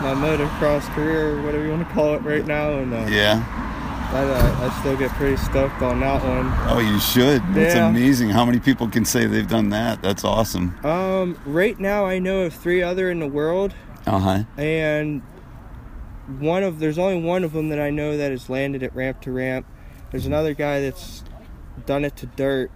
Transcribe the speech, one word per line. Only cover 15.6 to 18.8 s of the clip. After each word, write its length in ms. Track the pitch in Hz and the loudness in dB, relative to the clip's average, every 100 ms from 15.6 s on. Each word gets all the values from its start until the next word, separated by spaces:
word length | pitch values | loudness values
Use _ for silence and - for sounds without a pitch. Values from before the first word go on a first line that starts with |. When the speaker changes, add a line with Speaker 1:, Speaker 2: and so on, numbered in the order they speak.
| - - - - - - - 135 | -16 -16 -16 -14 -14 -14 -12 -4
Speaker 1:
one 240 | 147 180 | 0 0
of, 160 | 196 156 | 0 -2
there's 180 | 156 156 | -2 0
only 220 | 190 180 | 0 0
one 220 | 165 180 | 0 0
of 100 | 175 | -2
them 160 | 156 156 | -2 -2
that 100 | 147 | -2
I 100 | 147 | -2
know 260 | 147 151 151 | -2 -2 -2
that 140 | 143 | -2
has 180 | 127 - | -4 -4
landed 320 | 131 139 139 | -4 -2 -4